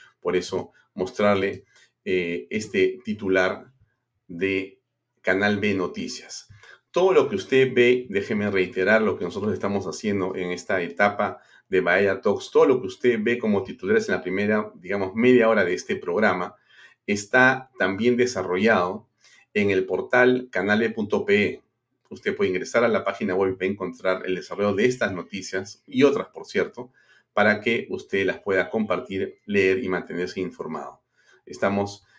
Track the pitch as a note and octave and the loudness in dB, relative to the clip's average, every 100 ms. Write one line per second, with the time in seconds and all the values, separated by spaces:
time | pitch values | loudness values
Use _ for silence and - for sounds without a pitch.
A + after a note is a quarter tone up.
0 | - _ F2 F2+ F2+ F#2 - _ _ - | -20 _ -2 -2 -2 -6 -8 _ _ -6
1 | F#2 - G#2 G2+ F#2+ - - _ _ _ | -6 0 2 2 0 -6 -14 _ _ _
2 | - F#2 E2+ F2 - G#2+ G#2+ G2+ F#2 F#2+ | -2 -2 0 -4 -6 -8 -4 0 0 0
3 | - G#2 G2 F#2+ F#2 G2+ - _ _ _ | -8 -6 0 2 2 -2 -12 _ _ _
4 | _ _ - E2+ G2 F#2+ F#2+ - _ _ | _ _ -18 -4 -2 -2 -6 -12 _ _
5 | _ _ - F#2+ G#2 G2+ G#2 F#2+ F2 - | _ _ -2 0 0 0 0 0 -2 -6
6 | - - - - - - - - _ F3 | -10 -12 -14 -18 -18 -20 -20 -20 _ 2
7 | F#3 E3 - G2 - C3+ C3 A#2+ B2 B2+ | 4 4 4 -2 2 4 4 4 4 4
8 | B2+ G2 - G#2+ G#2 F#2+ F#2 F#2 F#2 A2 | 0 -4 -2 -2 0 0 0 0 2 4
9 | G#2+ F2+ F2 F#2+ G#2 F2+ G2+ G2+ F2 D#2 | 4 0 -4 -4 -4 -2 -2 -4 -4 -6
10 | G#2+ G2+ F#2 - F2+ F2 - F#2+ E2+ - | -4 -2 -2 -4 -6 -6 -4 -2 -2 0
11 | G#2 G2+ G2+ F#2+ _ _ _ F#2 E2+ F#2 | 0 2 -4 -6 _ _ _ 0 2 2
12 | G2+ F#2+ G#2+ G2+ - D3+ D#3 B2+ - - | 2 0 0 -2 0 4 4 4 -2 -2
13 | B2 A2+ G#2+ A#2+ A2 G2+ F#2 F#2 F#2 A2 | 0 2 0 0 0 0 -2 -6 0 0
14 | G#2+ F#2 F2+ F#2+ G#2 G#2+ G#2+ - F2+ G2+ | 0 -4 -2 -2 0 0 -2 -10 -8 -4
15 | F#2+ A2 B2 B2 A2 A2 F2+ F2+ - G2+ | -4 2 6 6 6 4 2 -2 -4 -8
16 | - F2+ G#2 F2+ F#2+ - _ - - _ | -4 0 0 0 -4 -10 _ -20 -20 _
17 | - G2+ - B2+ B2+ C3 - - F#2+ G2 | -4 -4 0 4 4 4 -6 -2 -2 0
18 | A#2+ A#2+ B2 G2 F2 F#2 G#2+ G#2 F2 G#2+ | 2 2 0 -2 -4 0 2 2 0 -4
19 | - _ _ _ _ G#2 G2+ F#2+ F#2 F#2 | -14 _ _ _ _ -2 2 0 0 -2
20 | - B2 B2+ B2+ - F#2 G2 G#2+ A2+ A2 | 0 4 4 4 -2 -2 0 2 0 -2
21 | G2+ G#2 G2 G2+ G2 - _ _ _ _ | -2 -2 2 2 2 -4 _ _ _ _
22 | _ G#2 G#2 - G2 F2+ F2 A#2+ A#2 G#2 | _ -10 -6 -2 -2 -2 -2 0 0 0
23 | - - G#2 F#2 G2 F#2 F#2 G2+ F2+ E2+ | -2 -4 -2 0 0 0 -4 -4 -8 -6
24 | F#2 F#2+ - F2+ - F2+ G#2 G2 B2 B2+ | -4 -2 -4 -6 -6 -2 -2 2 0 0
25 | G#2+ F2+ E2+ F#2+ F#2 F#2+ G2 - - C3 | -4 -4 -10 -12 -8 -8 -10 -16 -6 2
26 | C#3 G#2 F#2 - - B2+ - - B2+ _ | 4 4 -4 -12 -6 -4 -4 -6 -18 _
27 | _ _ _ - G#2 G#2 A#2 A#2 - F#2 | _ _ _ 2 2 2 0 -2 -4 -10
28 | - G2 F#2+ - - F#2 F2 A2 G#2 F2 | -4 -2 -2 -2 -2 0 0 -2 -2 -4
29 | - F#2+ F#2+ - - G2+ F#2+ F#2+ F#2+ F2+ | -4 -6 -6 -8 -2 2 2 2 -2 -6
30 | - E2+ F#2 G2 F2 - D#2 D#2 C#2 - | -6 -8 -6 -6 -8 -8 -10 -10 -12 -16
31 | _ _ _ _ - - G2 G2+ G2+ - | _ _ _ _ -20 -4 -2 0 -2 -8
32 | _ | _